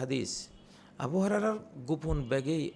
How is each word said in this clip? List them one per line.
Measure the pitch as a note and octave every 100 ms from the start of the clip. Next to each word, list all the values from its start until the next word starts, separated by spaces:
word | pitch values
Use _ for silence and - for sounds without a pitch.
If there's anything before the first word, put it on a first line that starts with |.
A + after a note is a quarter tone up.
হাদিস। | B2+ C3 A2 - - - - - - -
আবু | B2 F3
হুরায়রার | G3 G#3 G#3+ G#3+ - D3 B2
গোপন | D#3 D#3+ D3+ B2
ব্যাগেই | C3+ C3+ D#3+ C#3+